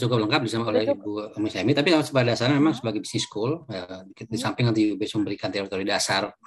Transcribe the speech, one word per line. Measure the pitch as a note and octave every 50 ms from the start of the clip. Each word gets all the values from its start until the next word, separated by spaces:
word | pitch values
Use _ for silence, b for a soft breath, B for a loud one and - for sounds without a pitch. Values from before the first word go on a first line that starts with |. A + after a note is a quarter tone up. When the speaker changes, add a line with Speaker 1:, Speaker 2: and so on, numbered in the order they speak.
| B2
Speaker 1:
cukup | A2+ B2 A2+ G#2+
lengkap | G#2 B2+ D#3 B2+
disama | G#2+ A2 A2+ A#2 A2+
oleh | G#2+ G#2+ A2
Speaker 2:
Sudah | A2 A2
cukup. | G2+ G2 G#2 G#2 G#2+ G#2 G#2 -
Speaker 1:
Ibu | G#2 G#2+
Miss | G#2+ - G2
Emi. | F#2 A#2+ C#3+
Tapi | C#3+ C#3+ F#3
memang | E3 D#3 C#3
sebagai | - C3+ C3 A#2+ A#2
dasarnya | A2+ - A#2 B2+ D3 C#3 D3+
memang | D#3+
Speaker 2:
Hmm. | D3 -
Speaker 1:
sebagai | - A2 G#2 G#2+ -
business | - - G#2+ -
school, | - - G#2 G#2+ C3 D#3 E3+ D3+
ya, | - G#2 F#2 F2+ F2+ F#2 F#2 F#2+
di | F#2+ - - A2+
Speaker 2:
Hmm. | - G#2+ A2+
Speaker 1:
samping | - G2+ - - B2 A#2+
nanti | A2 A2 G#2+ G#2+ G2+
bisa | F#2+ G#2+ - - G#2+
memberikan | G2+ F#2+ G2+ - - G2
teori-teori | F#2 G2+ G2 G2 G2 F#2+ G2
dasar | G#2 G2+ F#2+ - - G2 G2 G2+ -
Speaker 2:
Hmm. | - _ _